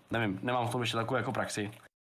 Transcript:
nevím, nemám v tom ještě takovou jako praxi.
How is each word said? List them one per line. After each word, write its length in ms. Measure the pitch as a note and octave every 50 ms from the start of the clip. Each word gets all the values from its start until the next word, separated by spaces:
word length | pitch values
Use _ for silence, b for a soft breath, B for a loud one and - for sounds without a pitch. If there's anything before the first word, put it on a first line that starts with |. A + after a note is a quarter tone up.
| - -
nevím, 280 | A#2 A#2 A2+ G2+ F#2+ F#2 -
nemám 240 | B2 B2+ B2 A#2
v 40 | A2+
tom 100 | B2+ B2
ještě 140 | A#2+ A2+ A2+
takovou 200 | A#2 A2+ A#2 B2+
jako 140 | A#2+ G#2+ -
praxi. 400 | G#2 G#2+ G2 - - G#2+ G2+ G#2 - - - - _ _ _